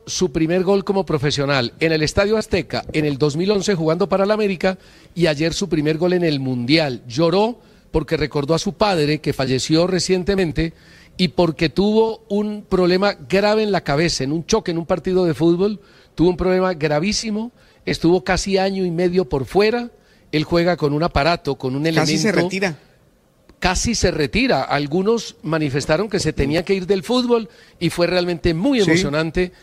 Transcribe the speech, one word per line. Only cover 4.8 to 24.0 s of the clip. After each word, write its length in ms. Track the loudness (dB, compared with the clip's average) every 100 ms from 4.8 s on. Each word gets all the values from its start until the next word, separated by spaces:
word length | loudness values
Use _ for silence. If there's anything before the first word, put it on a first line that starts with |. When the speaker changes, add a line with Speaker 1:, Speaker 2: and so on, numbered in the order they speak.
| -10 -20 -12 0
Speaker 1:
y 100 | 0
ayer 260 | 2 -2 -2
su 120 | -2
primer 300 | 0 0 0
gol 160 | 0
en 100 | 2
el 160 | 2 0
Mundial. 600 | -2 -2 2 2 2 -4 -6
Lloró 520 | 0 2 2 0 -2 -14 -20 _
porque 260 | -4 -2 -2
recordó 360 | -2 -2 0
a 60 | 0
su 140 | -2
padre 460 | 0 2 2 0 0
que 140 | -2
falleció 540 | -2 0 -2 2 2 2
recientemente 840 | 0 0 0 0 0 0 -2 -6 -8 -20 -20 -12 -4
y 120 | -2
porque 400 | 2 0 0 -2
tuvo 540 | 2 2 4 2 -2 -4
un 340 | -2 -2 -6 -2
problema 440 | 2 4 2 2 -2 -2
grave 360 | 2 2 2
en 80 | 2
la 100 | 0
cabeza, 420 | 0 0 0 -2
en 80 | -4
un 140 | -4 -2
choque, 260 | -2 -2
en 60 | -4
un 80 | -2
partido 400 | -2 0 0 2
de 80 |
fútbol, 460 | 2 2 2 0 -4 -12 -20 -10
tuvo 160 | 0 2
un 80 | 2
problema 360 | 0 2 0 0
gravísimo, 760 | 0 0 0 -4 -4 -6 -6 -12 -20 _ -8
estuvo 380 | 0 2 2
casi 340 | 0 -2 0 0
año 280 | 0 -2 -2
y 60 |
medio 340 | 0 0 0 0
por 180 | -2 0
fuera. 440 | 2 2 0 -6 -14 _ _ _
Él 120 | -4
juega 320 | 0 0 2 0
con 160 | 0
un 80 | 0
aparato, 540 | 0 0 0 0 -4 -4
con 200 | -4 -2
un 80 | 0
Speaker 2:
Casi 320 | 0 0 0
se 100 | 0
Speaker 1:
elemento. 180 | 0 0
Speaker 2:
retira. 280 | -2 -4 -4 _ _ _ _ _ _ -20 _
Speaker 1:
Casi 360 | -2 -2 -2
se 160 | 0